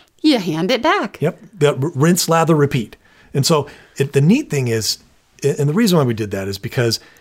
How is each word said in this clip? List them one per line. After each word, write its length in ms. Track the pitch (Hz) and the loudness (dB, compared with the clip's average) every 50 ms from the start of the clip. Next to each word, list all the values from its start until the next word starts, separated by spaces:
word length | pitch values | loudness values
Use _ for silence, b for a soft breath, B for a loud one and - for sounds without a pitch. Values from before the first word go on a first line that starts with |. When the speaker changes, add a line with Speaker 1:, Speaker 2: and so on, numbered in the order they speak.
| B B _ _ | B B _ _
Speaker 1:
you 160 | - 311 277 226 | 2 2 2 2
hand 320 | 175 180 156 160 185 185 | 0 -2 -4 -2 0 0
it 100 | 254 226 | 0 0
back. 380 | 247 320 392 392 285 - - - | 0 0 0 -2 -2 -6 -6 -4
Speaker 2:
Yep. 200 | 147 170 - - - - - 165 | -4 -4 -4 -6 -14 -14 -4 0
The 120 | 147 143 143 | 0 0 0
r-, 160 | 131 135 165 - | 0 -4 -4 -2
rinse, 340 | 131 147 170 180 175 - - | 0 2 2 2 2 0 0
lather, 260 | 165 165 165 151 165 | 0 2 2 2 2
repeat. 420 | 147 143 143 - 131 104 - - b b b b b b b - | 2 2 2 0 -2 -4 -6 -12 b b b b b b b -4
And 100 | 143 131 | -2 0
so 220 | - 170 147 139 B B B B B B - | 2 2 0 0 B B B B B B -4
it, 140 | 139 143 - | -4 0 0
the 60 | 139 | 2
neat 260 | 143 160 226 294 302 - | 4 4 4 2 0 -2
thing 200 | 151 139 127 120 | -4 -4 -2 -2
is, 300 | 113 113 107 - - - _ _ _ _ _ _ _ - | -2 -2 -2 -4 -6 -8 _ _ _ _ _ _ _ -4
a-, 180 | - 139 147 147 | -4 -2 -2 0
and 80 | 139 147 | 0 0
the 60 | 151 | 2
reason 240 | 214 240 202 180 160 | 2 2 2 2 2
why 60 | 135 | 2
we 100 | 123 117 | 0 0
did 160 | 107 110 101 | -2 -6 -6
that 180 | 95 95 98 98 | -6 -6 -6 -8
is 80 | 101 - | -8 -8
because 420 | - 113 - 123 120 117 113 b b b b b | -10 -6 -2 -2 0 0 -2 b b b b b